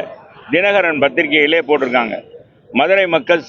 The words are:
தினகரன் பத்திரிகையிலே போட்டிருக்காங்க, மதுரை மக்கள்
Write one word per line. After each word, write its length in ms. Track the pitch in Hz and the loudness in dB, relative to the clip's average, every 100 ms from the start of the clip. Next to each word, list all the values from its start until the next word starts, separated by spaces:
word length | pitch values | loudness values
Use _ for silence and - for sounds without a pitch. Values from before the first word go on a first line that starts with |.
| - - - - - | -2 -12 -20 -20 -4
தினகரன் 500 | 156 202 202 170 151 | -2 2 2 0 0
பத்திரிகையிலே 580 | 143 127 156 151 147 165 147 | 0 0 0 0 2 0 0
போட்டிருக்காங்க, 480 | 147 131 123 113 95 - - - _ _ 117 | 0 2 0 -2 -8 -12 -20 -20 _ _ 0
மதுரை 260 | 160 196 185 | 2 2 2
மக்கள் 300 | 165 123 175 | -2 0 -2